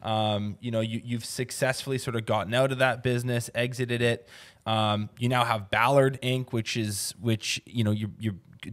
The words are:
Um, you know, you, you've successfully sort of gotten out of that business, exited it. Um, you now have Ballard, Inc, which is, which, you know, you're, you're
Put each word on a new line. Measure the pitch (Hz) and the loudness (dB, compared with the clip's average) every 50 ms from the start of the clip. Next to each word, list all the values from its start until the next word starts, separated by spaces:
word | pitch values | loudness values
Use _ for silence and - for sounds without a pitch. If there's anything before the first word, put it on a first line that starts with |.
| - | -6
Um, | 110 110 110 110 107 104 101 104 104 98 - | -4 -2 0 2 2 0 0 -2 -4 -6 -8
you | - 123 113 | -6 -4 -2
know, | 113 | 0
you, | 110 113 113 117 - | 0 -2 -2 -6 -6
you've | 120 120 117 - | -4 -6 -6 -6
successfully | - - - 123 - - - 139 127 131 - - 139 135 127 | -6 -6 -6 -6 -6 -4 -2 0 0 0 -2 -4 -4 -4 -4
sort | - 135 113 | -2 -2 -4
of | 117 107 | -2 0
gotten | - 110 107 95 92 117 | 0 0 0 0 0 2
out | 127 135 135 135 | 2 2 2 2
of | 127 | 2
that | 131 131 120 123 - | 2 2 2 2 0
business, | 127 123 120 120 127 120 117 113 - - | 0 0 0 0 0 -2 -2 -2 -4 -2
exited | 117 120 123 123 120 127 117 120 120 120 | -2 -2 -2 -2 -4 -4 -2 0 2 2
it. | 117 113 - - - - - - - - _ - | 2 2 0 -4 -14 -20 -20 -20 -20 -20 _ -6
Um, | 113 110 110 107 107 107 104 107 104 - - | -2 0 2 2 2 2 0 -2 -4 -4 -2
you | 120 120 | 0 2
now | 127 123 120 | 2 2 2
have | 117 113 110 101 98 | 2 0 -2 -2 0
Ballard, | - 107 117 127 139 139 135 135 135 127 - | 2 4 4 6 6 6 6 4 2 0 -2
Inc, | 127 127 131 127 - - | 0 0 0 -2 -2 -2
which | 113 110 - - | -2 -2 -2 -2
is, | 120 110 104 104 101 - - - - | -2 -2 -2 -2 -4 -6 -6 -8 -4
which, | - 117 113 104 - - - - - | 0 0 0 0 0 -4 -4 -6 -6
you | - 98 120 110 | -6 -2 0 2
know, | 104 104 | 2 2
you're, | 104 107 101 - - | 0 -2 -4 -6 -4
you're | 110 110 98 85 - - - - - - | -4 -4 -4 -6 -10 -20 -20 -16 -12 -10